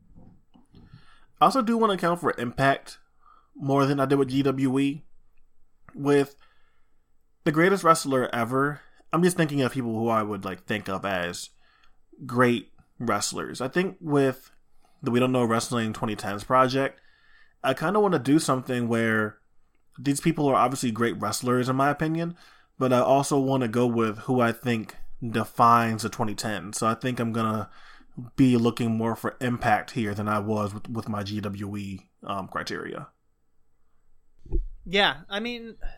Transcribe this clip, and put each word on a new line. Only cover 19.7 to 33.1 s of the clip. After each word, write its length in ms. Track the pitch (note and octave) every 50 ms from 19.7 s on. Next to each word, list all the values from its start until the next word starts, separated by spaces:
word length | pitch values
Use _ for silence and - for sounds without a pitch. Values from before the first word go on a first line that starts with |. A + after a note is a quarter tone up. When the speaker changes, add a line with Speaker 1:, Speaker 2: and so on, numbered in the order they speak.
| _ _ _ _ _
Speaker 1:
these 240 | - B2+ C#3+ C#3 C#3
people 260 | - F3 D#3+ D3+ D3
are 80 | C#3 B2+
obviously 360 | G2+ A#2 B2 C3+ C3+ C3+ A#2+
great 280 | G#2+ A2 A#2 A#2 F2 -
wrestlers, 480 | G#2 G#2 A2 - B2+ B2 B2 B2 B2
in 80 | B2+ C3
my 140 | C3+ C#3 D3
opinion, 460 | C#3+ - D#3+ D#3+ D#3+ E3 E3+ E3+ E3+ - - - - _ _ _ _
but 160 | - C3 B2+ B2+
I 60 | B2
also 400 | - - C3+ C#3 C#3 - D3+ C#3
wanna 280 | C3 C3+ C3+ C3 B2+
go 200 | A2+ G#2+ A#2 B2
with 320 | A#2+ A#2 A#2 A2+ A2 G#2 A2
who 200 | - - B2+ B2
I 120 | A#2+ A2+
think 440 | A2 - - B2 A#2 A2 G2+ - - - - - - - A#2+
defines 760 | A2+ G#2+ A2+ G#2+ - - - A#2+ A#2 A#2 A#2 A#2 A2+ A2 G#2 A2
the 60 | G#2
twenty 260 | - - A#2 G#2+ G2+
tens. 420 | - - A2+ G#2 F#2 D#2+ G2+ G#2+
So 80 | - A#2
I 80 | A2 A2+
think 260 | - - B2+ B2 B2
I'm 120 | A#2 A2+
gonna 400 | A2 A2+ A2 A2 A2 A2 G2+ - - - - - - - - - - - B2+ - -
be 200 | - C3+ B2+ B2
looking 400 | A#2 A2+ A#2 A2+ - A#2+ A2+ A2+
more 200 | A2 A2+ A#2 A2
for 200 | - - G#2+ - -
Impact 500 | B2+ B2 B2 A#2+ - A#2 G#2 G2+ - -
here 220 | - B2+ A2 G#2 G2+
than 140 | G#2+ G#2
I 100 | G#2 G#2+
was 360 | G#2+ G2+ A2 A2 G#2+ G#2 G2+ G#2+
with, 140 | G#2+ -
with 220 | - A#2 A2+ - A2+
my 140 | G#2 G2+ G2+
G 180 | G2+ G#2 G#2
W 340 | G2 G#2 G2 G2 G#2 G2 G#2
E, 300 | G#2 G2+ G2 F#2+ F#2 - _ _ _ -
um, 240 | - G2+ G2 F#2
criteria. 600 | - - D#2 D#2 - - D#2+ - - - - - -